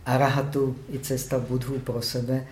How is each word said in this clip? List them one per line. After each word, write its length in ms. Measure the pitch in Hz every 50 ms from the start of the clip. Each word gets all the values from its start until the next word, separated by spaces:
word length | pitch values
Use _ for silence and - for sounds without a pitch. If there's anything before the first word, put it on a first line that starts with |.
| -
arahatu 720 | 123 127 131 139 135 - 143 139 143 - 139 139 131 127 - - -
i 100 | - 127
cesta 400 | - - 135 127 - - 143 127
Budhu 400 | 117 113 127 127 120 131 139 131
pro 220 | 123 - 120 117
sebe, 460 | 117 - - 123 123 120 131 131 131 -